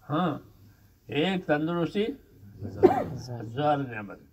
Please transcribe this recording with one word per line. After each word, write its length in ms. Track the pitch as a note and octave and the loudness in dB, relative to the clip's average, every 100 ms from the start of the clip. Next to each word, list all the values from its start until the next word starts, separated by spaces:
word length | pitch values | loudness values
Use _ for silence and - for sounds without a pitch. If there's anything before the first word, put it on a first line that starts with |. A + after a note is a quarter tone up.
| - | -4
ہاں، 280 | D3+ F3+ C3+ - - - - - _ - | -2 0 -2 -10 -20 -20 -20 -20 _ -6
ایک 400 | C#3 E3 - - | 0 2 0 0
تندرستی، 580 | D3 D#3 F3 E3 G#3 A3 C#4 - - - - - - G4 - - B2+ A#2 A#2+ | 0 2 0 0 0 -2 -4 -12 -20 -20 -12 -10 6 6 6 0 -8 -10 -10
ہزار 380 | A2+ A#2 D3 D3 | -8 -2 0 2
نعمت۔ 400 | C3+ A2 G2+ E2 - | -2 -8 -10 -14 -20